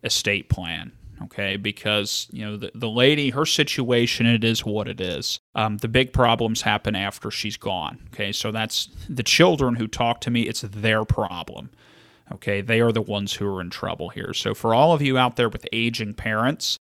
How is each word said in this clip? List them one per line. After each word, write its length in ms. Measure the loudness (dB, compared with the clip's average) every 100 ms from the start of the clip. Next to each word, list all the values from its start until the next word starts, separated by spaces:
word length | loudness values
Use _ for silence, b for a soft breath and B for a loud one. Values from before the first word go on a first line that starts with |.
estate 460 | 0 0 2 0 0
plan, 420 | -2 -2 -8 -10 -16 -20 -16
okay? 340 | -14 -6 -4 -2
Because, 680 | -4 -4 0 0 0 -4 -6
you 120 | -10
know, 120 | -8 -8
the, 160 | -10
the 140 | -6 -4
lady, 420 | 4 4 6 0
her 160 | 0 0
situation, 800 | 2 0 0 2 2 2 2 4
it 160 | 4
is 220 | 2 0
what 240 | -2 -4 -4
it 120 | -6
is. 380 | -6 -4 -4 -8 _
Um, 220 | -2 -2 -2
the 100 | 0
big 260 | 0 2
problems 500 | 4 4 4 2 0
happen 340 | 0 0 0 -2
after 340 | -4 -4 -8
she's 260 | -6 -6 -6
gone, 440 | -6 -6 -6 -10 -18
okay? 240 | -6 -4
So 180 | -4 -4
that's 380 | -4 -2 -4 -6 -10 -10
the 140 | -4
children 540 | 0 6 6 6 2 0
who 100 | -2
talk 340 | 0 0 0
to 100 | 0
me, 100 | 0
it's 200 | 0 -4
their 420 | -8 -2 2 2
problem, 680 | 2 0 0 -4 -10 -12 -16 _ b b b b _
okay? 280 | -8 -4 -2
They 200 | 2 4
are 100 | 4
the 120 | 2
ones 320 | -2 -4 -4
who 120 | -4 -4
are 140 | -4
in 100 | -6
trouble 380 | -6 -6 -6 -8
here. 260 | -8 -8
So 180 | -4 -4
for 220 | -2 2
all 180 | 6 6
of 80 | 6
you 160 | 4 4
out 200 | 2 4
there 120 | 0
with 160 | 0 -6
aging 420 | -2 -2 -2 -6
parents 640 | -6 -4 0 0 0 -4 -6